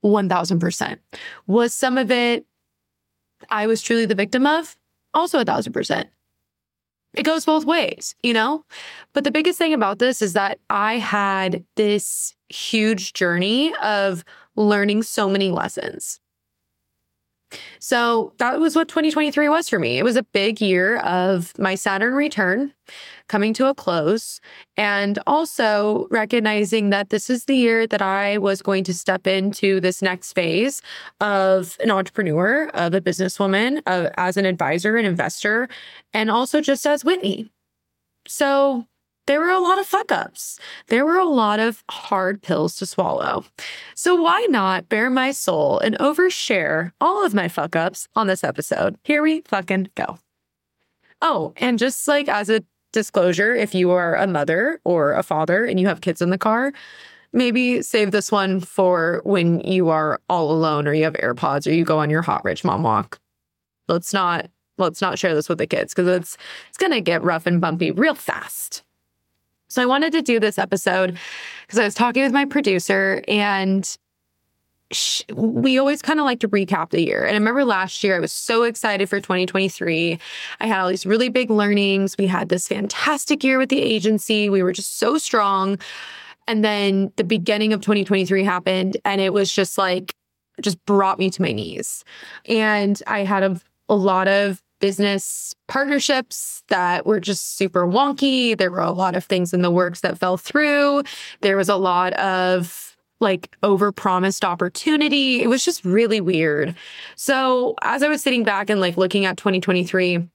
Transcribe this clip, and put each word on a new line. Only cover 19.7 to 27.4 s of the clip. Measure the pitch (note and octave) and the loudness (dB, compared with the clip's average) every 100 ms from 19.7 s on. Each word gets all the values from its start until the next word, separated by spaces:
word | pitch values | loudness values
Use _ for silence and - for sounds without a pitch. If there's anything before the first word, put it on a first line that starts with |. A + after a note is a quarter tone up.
| G#3+ | -2
me. | B2+ B2 | 0 0
It | |
was | A3 A#3+ | 2 0
a | |
big | A#3 G3+ G3 G#3+ | 0 0 0 0
year | G3+ F#3 F#3 A#3 | 0 2 2 0
of | - F3+ F#3 F#3+ E3+ - | 0 0 2 0 -2 -4
my | G3+ | -2
Saturn | F#3+ - G3 A3+ | -2 -2 0 0
return | C4+ D4 B3+ F#3+ G3 C#4 _ _ - - - _ | 0 -2 0 0 0 -2 _ _ -20 -20 -20 _
coming | G#3 G#3+ A3 | 0 0 2
to | C4 | 0
a | |
close, | C#4 - E3+ D#3 A3 - - - - - - | 0 -2 0 0 0 -2 -16 -18 -20 -14 -4
and | G#3 G3+ G3+ G3+ - | -2 0 0 -2 0
also | D4 D#4+ - A3+ G#3 G#3 G#3+ - | 0 0 0 2 2 2 0 -2
recognizing | A#3 A3 A#3+ G#3+ G#3+ G#3 A3 G#3 | -2 0 0 0 0 0 0 2
that | G3+ G3+ | 0 0
this | G#3+ - | -4 -2
is | B3 | -4